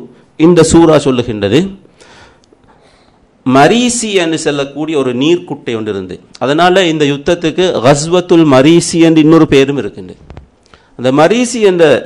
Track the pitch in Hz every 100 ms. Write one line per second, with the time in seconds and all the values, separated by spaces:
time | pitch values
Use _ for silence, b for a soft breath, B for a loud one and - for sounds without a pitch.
0 | - b b - 165 170 156 170 160 151
1 | 139 123 120 107 101 131 190 196 _ b
2 | b b b b _ _ b b b b
3 | b b _ _ 135 131 156 233 247 240
4 | 220 190 165 156 151 143 139 143 156 151
5 | 127 120 151 175 170 143 131 110 107 98
6 | 92 85 _ - 127 151 180 185 175 156
7 | 143 143 180 175 165 170 185 - 120 143
8 | 165 180 180 170 156 131 143 170 - 170
9 | 165 160 151 160 156 139 135 143 101 -
10 | 92 - - - - _ b b b -
11 | 123 143 165 233 240 240 202 180 156 117